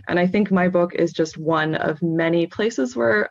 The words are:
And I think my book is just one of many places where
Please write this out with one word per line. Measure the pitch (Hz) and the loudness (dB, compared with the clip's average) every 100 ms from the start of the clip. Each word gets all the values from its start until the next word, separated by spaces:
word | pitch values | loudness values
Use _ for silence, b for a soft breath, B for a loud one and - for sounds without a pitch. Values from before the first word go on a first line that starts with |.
| - | -2
And | 175 | 0
I | 180 | 2
think | 208 202 | 2 2
my | 190 180 | 2 2
book | 180 175 | 2 0
is | - 170 | 0 -2
just | - 160 156 | 0 -4 -4
one | 160 160 156 156 | -2 0 0 -2
of | - 151 | -2 -2
many | 170 160 165 170 165 | -2 0 0 0 0
places | - 220 240 254 240 | -2 -2 -2 -4 0
where | 233 214 - | 2 2 0